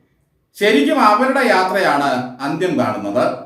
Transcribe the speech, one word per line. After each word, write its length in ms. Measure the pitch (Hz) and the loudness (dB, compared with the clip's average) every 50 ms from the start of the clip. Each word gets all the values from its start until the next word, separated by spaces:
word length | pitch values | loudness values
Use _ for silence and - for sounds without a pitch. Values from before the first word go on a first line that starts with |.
| _ _ _ _ _ _ _ _ _ _ _ - | _ _ _ _ _ _ _ _ _ _ _ -2
ശരിക്കും 400 | 202 214 240 285 269 311 311 262 | 2 2 4 4 4 2 2 2
അവരുടെ 400 | 208 214 214 - 262 - - 277 | 4 4 4 2 2 0 0 2
യാത്രയാണ് 1040 | 254 220 185 185 185 185 196 196 175 151 143 139 143 135 127 123 123 - - - | 2 2 2 2 0 0 0 0 0 0 0 0 0 0 -2 -2 -4 -8 -10 -8
അന്ത്യം 380 | 139 147 165 160 185 180 143 120 | -8 -6 -4 -4 -2 -2 -2 -2
കാണുന്നത്. 580 | 117 104 104 101 98 101 104 127 - - - - - | -2 -2 -4 -6 -6 -4 -2 0 0 0 -2 -6 -12